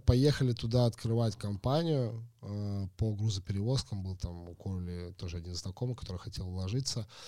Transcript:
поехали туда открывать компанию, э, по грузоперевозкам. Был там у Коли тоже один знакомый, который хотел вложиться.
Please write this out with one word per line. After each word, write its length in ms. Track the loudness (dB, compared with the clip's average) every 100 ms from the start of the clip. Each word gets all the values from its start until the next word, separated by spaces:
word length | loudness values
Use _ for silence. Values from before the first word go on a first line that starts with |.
| 6
поехали 460 | 6 6 6 2
туда 340 | 2 2 4 4
открывать 500 | 2 0 2 2 0
компанию, 840 | -4 -2 2 2 4 2 2 -4 -10 -14
э, 460 | -8 -4 -2 -2 -4 0
по 160 | 0 2
грузоперевозкам. 880 | 0 0 -2 -2 0 0 -2 -6
Был 140 | -6 -4
там 320 | -6 -6 -12
у 60 | -10
Коли 580 | -6 -4 -4 -6 -8 -8
тоже 200 | -8 -6
один 180 | -6 -6
знакомый, 400 | -6 -4 -4 -4
который 220 | -6 -8
хотел 320 | -8 -8 -6
вложиться. 580 | -4 -2 -2 -2 -4 -8 -12